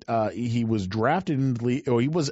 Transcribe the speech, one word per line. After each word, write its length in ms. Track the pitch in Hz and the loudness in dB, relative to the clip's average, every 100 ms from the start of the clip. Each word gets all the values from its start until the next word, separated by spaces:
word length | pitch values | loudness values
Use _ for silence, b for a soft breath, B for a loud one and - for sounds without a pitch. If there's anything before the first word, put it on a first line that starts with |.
| - | -2
uh, 220 | 113 107 | 0 0
he 340 | 90 120 120 | -2 -2 0
was 240 | 113 110 92 | 2 0 -2
drafted 520 | 107 120 175 185 135 | 0 2 0 0 0
into 200 | 135 120 | 0 0
the 60 | 120 | 0
league, 240 | 131 - | -2 0
oh, 80 | 120 | 2
he 100 | 135 | 2
was 220 | 170 139 | 0 -2